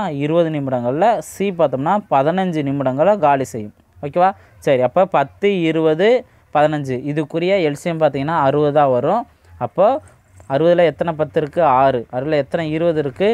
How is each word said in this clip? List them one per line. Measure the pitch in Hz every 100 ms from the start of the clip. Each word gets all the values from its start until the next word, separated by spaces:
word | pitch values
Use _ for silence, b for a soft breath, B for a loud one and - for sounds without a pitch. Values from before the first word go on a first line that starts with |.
| 196 143
இருபது | 147 170 160 156
நிமிடங்கள்ல, | 135 127 120 139 208 202 -
சி | - 196 175
பார்த்தோம்னா | 151 131 147 202 202
பதினஞ்சு | 139 135 190 190 156 143
நிமிடங்களை | 139 131 131 170 208 151
காலி | 139 131
செய்யும். | 120 104 - _ _ 147
ஓகேவா? | 175 185 202 b b -
சரி, | 131 123
அப்போ | - 185 151
பத்து, | 139 - 202 196 165
இருபது, | 160 160 156 202 247 b b _ 151
பதினஞ்சு | 151 151 135 123 139
இதுக்குரிய | 147 147 165 175 202 156
எல் | 147
சி | -
எம் | 160
பார்த்தீங்கன்னா | 156 139 139 165 139
அறுபது | 143 147 143
தான் | 143
வரும். | 123 139 214 - b b - 123
அப்போ | - 202 269 b b _ - -
அறுபதுல | 139 165 175 170
எத்தனை | 143 175 151
பத்து | 156 165
இருக்கு? | 151 160 160 131
ஆறு. | 135 127 110
அறுபதுல | 127 139 151
எத்தனை | 139 170 160 156
இருபது | 170 156
இருக்கு? | 143 127 196